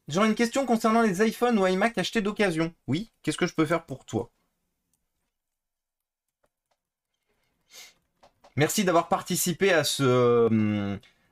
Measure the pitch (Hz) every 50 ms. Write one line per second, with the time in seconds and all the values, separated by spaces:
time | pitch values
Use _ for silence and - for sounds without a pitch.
0 | _ - 143 185 214 220 214 - 233 226 - 277 277 254 233 226 - 220 220 233
1 | 233 220 180 180 220 226 214 - 240 240 233 202 190 185 185 185 208 233 226 190
2 | 175 - - 226 196 208 202 - 208 190 160 156 165 165 - _ _ - 127 170
3 | 226 - _ _ - 156 151 - 180 170 - - 160 147 170 165 - - 139 -
4 | - - - 107 - - _ _ _ _ _ _ _ _ _ _ _ _ _ _
5 | _ _ _ _ _ _ _ _ _ _ _ _ _ _ _ _ _ _ _ _
6 | _ _ _ _ _ _ _ _ _ _ _ _ _ _ _ _ _ _ _ _
7 | _ _ _ _ _ _ _ _ _ _ _ _ _ _ - - - - _ _
8 | _ _ _ _ _ _ _ _ _ _ _ 123 147 165 - - 202 180 165 170
9 | 165 - 190 180 - - 185 - - 180 165 - 190 196 180 156 135 - - -
10 | 139 127 123 127 123 120 120 120 117 110 110 110 107 104 104 104 101 101 101 98
11 | - _ _ _ _ _